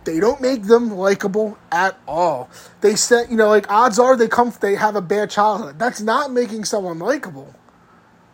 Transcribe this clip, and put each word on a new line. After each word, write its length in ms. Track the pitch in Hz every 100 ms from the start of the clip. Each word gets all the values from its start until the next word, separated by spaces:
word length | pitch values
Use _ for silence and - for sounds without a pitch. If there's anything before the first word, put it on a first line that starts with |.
| -
they 140 | 160
don't 220 | 208 277
make 220 | 254 262
them 280 | 196 233 240
likable 640 | 196 190 202 202 202 214 208 _
at 260 | 170 190 190 -
all. 420 | 151 175 135 120 - - -
They 140 | 202 214
say, 300 | - 240 240
you 60 | 226
know, 140 | 214
like, 200 | 214 202
odds 300 | 208 247 196
are 160 | 247 262
they 120 | 233
come, 260 | - 240 -
they 140 | 202 196
have 200 | 214 208
a 60 |
bad 280 | 170 202 202
childhood. 480 | - 214 214 185 147
That's 240 | 233 -
not 300 | 214 233 285
making 340 | 247 240 220 208
someone 340 | 214 185 165
likable. 540 | 185 285 208 135 139 - _ _ _ _ _ _ _